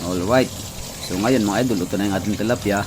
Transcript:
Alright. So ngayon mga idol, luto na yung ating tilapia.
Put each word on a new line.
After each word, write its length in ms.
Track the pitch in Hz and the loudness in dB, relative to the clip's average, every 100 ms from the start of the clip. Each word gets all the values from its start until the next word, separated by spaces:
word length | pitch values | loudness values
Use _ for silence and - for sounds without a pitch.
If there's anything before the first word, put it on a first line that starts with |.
Alright. 480 | 85 90 92 127 127 - - - - - - | -2 -2 2 2 2 -4 -12 -10 -12 -10 -6
So 80 | 92 | -2
ngayon 320 | 110 131 104 | 2 4 4
mga 160 | 101 | 2
idol, 160 | 127 101 | 2 0
luto 160 | 87 98 | 0 0
na 160 | 101 | 0
yung 60 | 95 | 0
ating 160 | 90 98 | -2 -2
tilapia. 480 | 107 123 101 101 | 0 0 0 0